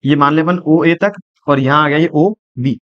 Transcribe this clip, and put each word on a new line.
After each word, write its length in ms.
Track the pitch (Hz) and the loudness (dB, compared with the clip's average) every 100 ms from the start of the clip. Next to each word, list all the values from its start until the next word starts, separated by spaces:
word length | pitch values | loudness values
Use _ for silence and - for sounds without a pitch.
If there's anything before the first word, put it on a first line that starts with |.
ये 120 | 139 143 | 0 0
मान 180 | 143 | 2
ले 80 | 156 | 2
अपन 160 | 160 180 156 | 0 -2 0
ओए 280 | 160 165 | 2 2
तक 260 | 170 202 - _ _ - | 0 -2 -4 _ _ -2
और 100 | 139 | 0
यहां 260 | 131 147 | 2 0
आ 40 | 151 | 0
गया 100 | 147 | 0
ये 100 | 165 | 0
ओबी। 640 | 151 180 220 _ - 131 117 | 0 0 -2 _ -6 -4 -6